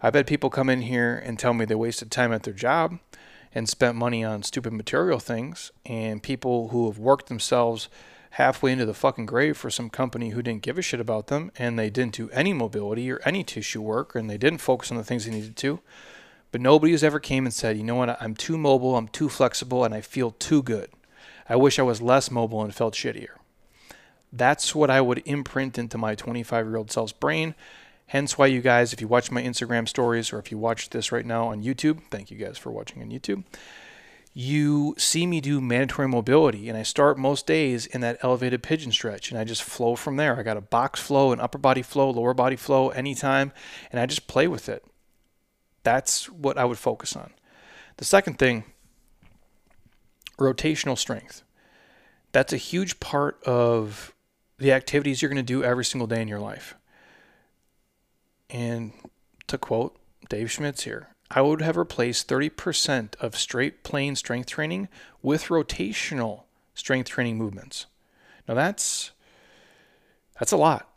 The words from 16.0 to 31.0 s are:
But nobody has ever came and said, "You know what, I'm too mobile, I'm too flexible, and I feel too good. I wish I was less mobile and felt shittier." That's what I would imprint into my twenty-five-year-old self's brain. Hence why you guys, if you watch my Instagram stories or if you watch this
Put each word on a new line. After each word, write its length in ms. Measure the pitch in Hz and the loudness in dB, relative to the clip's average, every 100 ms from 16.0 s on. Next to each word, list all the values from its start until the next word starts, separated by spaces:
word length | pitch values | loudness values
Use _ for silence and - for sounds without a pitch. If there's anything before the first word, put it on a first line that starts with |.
| - - - _ _ | -20 -20 -20 _ _
But 100 | 120 | 0
nobody 320 | 127 151 156 | 6 8 8
has 100 | 165 | 6
ever 160 | 151 147 | 4 2
came 260 | - 135 131 | 0 0 0
and 80 | |
said, 240 | 110 117 107 | -2 -2 0
"You 60 | |
know 120 | 110 120 | 0 0
what, 260 | 123 117 | 0 -2
I'm 140 | 113 110 | -6 -8
too 220 | - 160 | -4 0
mobile, 380 | 147 135 127 123 | 4 6 6 0
I'm 140 | 110 | -2
too 200 | - 151 | -2 -4
flexible, 540 | - 127 - 127 127 | 2 2 2 -2 0
and 100 | 120 | 0
I 80 | 107 | 0
feel 300 | 107 - 120 | -8 -4 -4
too 320 | 113 - 151 | -4 2 2
good. 260 | 127 110 - _ _ _ - - - | 2 -4 -6 _ _ _ -20 -20 0
I 100 | 117 | 6
wish 200 | 139 - | 6 6
I 60 | |
was 180 | 127 113 | 2 2
less 300 | 117 131 135 | 4 4 4
mobile 320 | 123 113 110 | -2 -2 -2
and 100 | 107 | -6
felt 220 | 101 113 104 | -2 -2 -2
shittier." 400 | 135 107 - - _ _ _ _ _ - _ _ _ | -6 -8 -12 -18 _ _ _ _ _ -20 _ _ _
That's 420 | 120 127 151 - | 2 4 4 0
what 160 | 156 147 | 2 6
I 120 | 131 | 6
would 200 | 127 123 - | 4 2 -2
imprint 520 | 143 131 - 135 123 | -4 -4 -4 -4 -4
into 200 | 120 120 | -6 -4
my 180 | 110 107 | -4 -4
twenty-five-year-old 720 | - 120 113 117 110 113 107 | -6 -8 -2 -2 0 -4 -4
self's 220 | - 110 | -4 -4
brain. 420 | - 143 160 160 156 - - - _ _ | -2 0 0 -2 -6 -18 -20 -20 _ _
Hence 320 | 139 143 - | -2 -2 4
why 80 | 139 | 4
you 140 | 131 | 6
guys, 300 | 127 120 120 | 4 6 4
if 100 | 110 | 0
you 60 | 110 | 2
watch 220 | 120 120 | 2 2
my 140 | 123 | -4
Instagram 440 | 123 120 117 120 113 | -4 -4 -2 -2 -2
stories 460 | - 120 117 113 | 0 2 2 -2
or 60 | 110 | -6
if 100 | - | -8
you 60 | 107 | -4
watch 320 | 113 113 - | -2 -2 -4
this 220 | - | -6